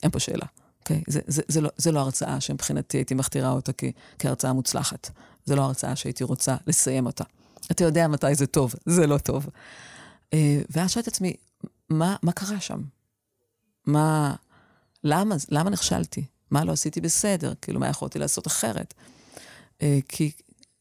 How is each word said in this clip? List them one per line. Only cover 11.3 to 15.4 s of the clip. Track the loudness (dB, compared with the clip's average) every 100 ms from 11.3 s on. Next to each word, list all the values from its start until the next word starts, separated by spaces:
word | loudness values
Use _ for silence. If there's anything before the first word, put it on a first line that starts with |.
| -4 _ _ -18 _ _
"מה, | 0 2 2
מה | 0
קרה | -2 -4 -6
שם? | -6 -8 -10 -14 _ _ _ _ _ _ _ _ 0
מה, | 2 4 2 0 -2 _ _ _ _ _ _
למה, | 0 2 2 0